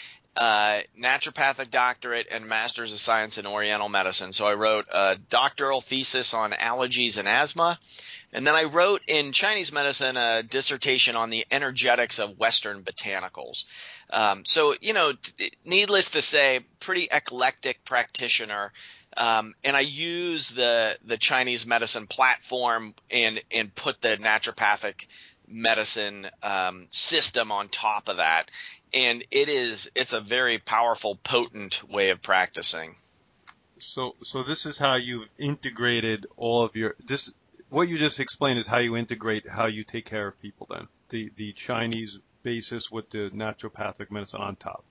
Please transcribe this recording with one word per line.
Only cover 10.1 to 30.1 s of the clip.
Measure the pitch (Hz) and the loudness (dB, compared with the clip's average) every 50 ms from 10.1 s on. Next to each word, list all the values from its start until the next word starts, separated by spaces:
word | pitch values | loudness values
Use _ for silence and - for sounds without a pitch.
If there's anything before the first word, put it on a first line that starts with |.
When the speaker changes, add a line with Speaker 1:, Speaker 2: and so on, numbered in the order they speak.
| 127 | 0
Speaker 1:
a | 127 120 117 113 113 113 | 0 2 2 2 0 0
dissertation | 113 127 135 135 - 143 123 - 143 127 127 - 127 117 | -2 -2 0 0 0 -2 0 0 2 2 4 2 2 2
on | 113 113 113 | 0 -2 -2
the | 113 113 110 - | -2 -4 -2 -2
energetics | 135 139 143 131 131 131 131 127 123 123 120 113 - 117 | -2 0 0 -2 -2 0 2 4 4 4 2 0 -2 -2
of | 104 104 95 92 | -4 -4 -2 0
Western | 110 113 117 - - 107 101 98 90 | 0 2 2 2 0 -2 -8 -10 -10
botanicals. | 95 - - - 104 98 92 92 92 - - 64 60 58 - - - - - - - - - - - | -8 -4 -4 -4 -2 -4 -6 -6 -8 -10 -14 -10 -6 -4 -6 -6 -6 -10 -18 -16 -16 -18 -20 -8 -2
Um, | - 110 107 104 98 98 92 | 0 2 2 2 2 0 2
so, | - - 165 151 147 131 - | 2 4 4 4 4 2 0
you | - 214 | 0 0
know, | 220 196 165 147 135 - | 2 2 2 2 0 -2
t-, | - - - - - - - _ - | -6 -10 -6 -4 -6 -6 -6 _ -4
needless | 165 180 196 208 202 202 190 185 - | 0 2 2 4 4 6 6 6 6
to | - 151 | 6 4
say, | - - - 147 139 135 127 127 123 _ _ - | 4 6 6 6 6 4 4 2 -2 _ _ -12
pretty | - 185 185 180 175 - | -6 -4 -2 -2 -2 0
eclectic | - 143 - - 123 123 127 131 - _ - 131 123 - - | 0 0 -2 -2 -2 0 0 0 0 _ -4 -4 -4 -6 -6
practitioner. | - 135 123 117 - - - 127 117 - - 113 107 104 104 101 101 - - - - - - - _ - | -2 0 0 0 0 -4 -4 0 0 0 0 0 -2 -4 -6 -6 -6 -8 -14 -20 -20 -20 -20 -20 _ -4
Um, | - 120 117 113 110 107 107 107 _ - | 0 2 2 2 2 0 -2 -6 _ -2
and | 139 139 | 0 2
I | 139 | 2
use | 139 147 139 147 165 170 170 175 175 175 165 151 131 - | 2 0 -2 -4 -4 -4 -4 -4 -4 -4 -2 -2 -2 -2
the, | 117 123 123 120 117 117 110 107 - - - | 0 2 2 4 4 4 2 0 -2 -4 -6
the | 110 117 | -6 -2
Chinese | 110 - - 139 127 127 123 120 113 113 | 0 2 2 4 2 2 0 -2 -2 0
medicine | 117 120 117 113 110 - 113 107 | 0 0 2 2 0 0 -2 -4
platform | - - - 131 127 - - - - 127 127 123 120 113 113 110 107 - _ _ - | -6 0 2 4 4 4 2 -2 -6 -4 -2 0 0 0 0 -4 -8 -14 _ _ -2
and, | 123 123 117 110 110 110 - - | 0 2 2 2 0 -4 -6 -4
and | - 113 110 101 - | -4 -4 -4 -4 -6
put | - - 147 - - | -8 -6 -6 -4 -2
the | - 113 107 | 0 0 0
naturopathic | 101 107 110 107 110 - 117 107 - 110 101 107 - - 101 - - - - - - - - - _ _ - | 0 2 0 0 2 0 -4 -2 0 0 2 2 0 -2 -8 -8 -10 -16 -20 -20 -20 -20 -20 -20 _ _ -18
medicine, | 110 113 113 113 113 107 107 104 - 113 104 101 101 101 98 - - _ 101 | -8 -2 0 2 2 2 2 2 2 2 0 -4 -6 -10 -14 -16 -12 _ -6
um, | 101 98 95 92 92 90 92 87 - | -4 -2 -2 -2 -2 -4 -8 -8 -2
system | - - - - 165 156 - - - 123 113 110 | 0 2 4 4 4 4 4 4 4 2 0 0
on | 104 101 101 101 | -2 -4 -4 -4
top | - - - 107 104 104 - 107 | -4 -2 0 0 0 -2 -2 -4
of | 92 87 | -2 0
that. | 82 78 82 82 78 - - - - - - - _ _ | 2 2 2 2 0 -2 -8 -16 -16 -16 -18 -20 _ _
And | - 131 127 120 120 120 - - | 0 2 2 2 0 0 -4 -2
it | - 139 147 151 | 0 2 2 2
is, | 143 131 123 117 110 107 - - - | 2 0 0 0 -2 -2 -4 -2 -2
it's | 127 127 - | -2 -2 0